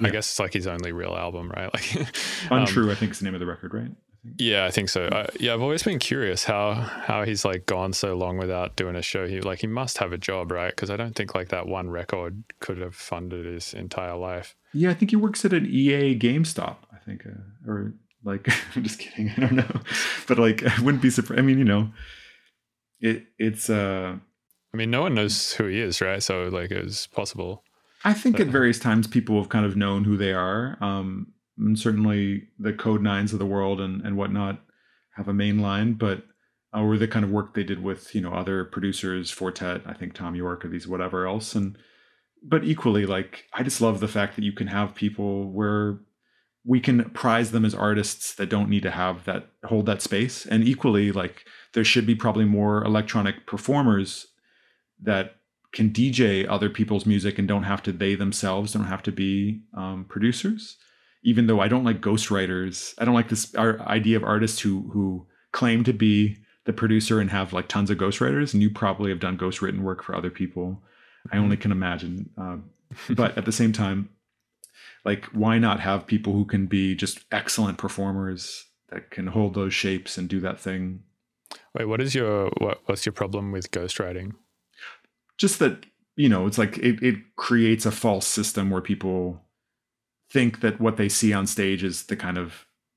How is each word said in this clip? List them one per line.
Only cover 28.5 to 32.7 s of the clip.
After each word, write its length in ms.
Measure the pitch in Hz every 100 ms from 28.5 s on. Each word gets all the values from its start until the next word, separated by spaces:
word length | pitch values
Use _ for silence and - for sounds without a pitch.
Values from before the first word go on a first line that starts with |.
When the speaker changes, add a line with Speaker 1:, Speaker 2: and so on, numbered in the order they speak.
Speaker 2:
various 260 | 135 123 117
times 280 | 120 113 110
people 340 | 123 110 107
have 80 | 98
kind 180 | 110 104
of 100 | 98
known 280 | 101 98
who 120 | 104 101
they 160 | 98
are. 440 | 95 92 104 127 139
Um, 520 | 101 98 95 95 101 _ _ -
and 180 | 107 107
certainly 640 | 117 107 107 104 98 98 - -
the 140 | 107